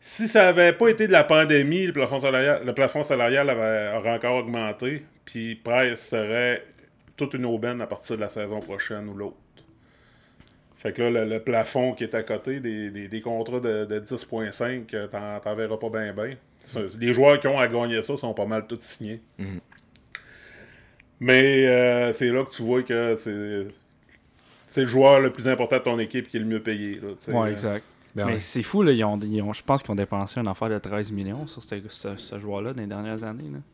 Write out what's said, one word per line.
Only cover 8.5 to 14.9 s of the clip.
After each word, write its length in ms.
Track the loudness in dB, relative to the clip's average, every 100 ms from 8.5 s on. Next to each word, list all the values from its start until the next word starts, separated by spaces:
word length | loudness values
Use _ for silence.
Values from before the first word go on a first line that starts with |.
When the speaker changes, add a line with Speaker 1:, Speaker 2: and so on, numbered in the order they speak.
| -8
Speaker 1:
prochaine 460 | -10 -10 -8 -10 -10
ou 40 |
l'autre. 220 | -10 -12 -12 _ _ _ _ _ _ _ _ _ _ _ _ _ _
Fait 160 | -8
que 120 | -2
là, 80 | 0
le, 140 | 0 0
le 100 | -4
plafond 540 | -2 0 0 0 -2
qui 100 | -2
est 120 | -6 -6
à 80 |
côté 360 | -6 -8 -6 -8
des, 300 | -6 -6 -8
des, 180 | -10 -10
des 140 | -10
contrats 380 | -6 -6 -4 -4
de, 260 | -2 -4 -4
de 140 | -6
dix 260 | -6 -10 -8
point 260 | -8 -8
cinq, 400 | -6 -6 -6 -8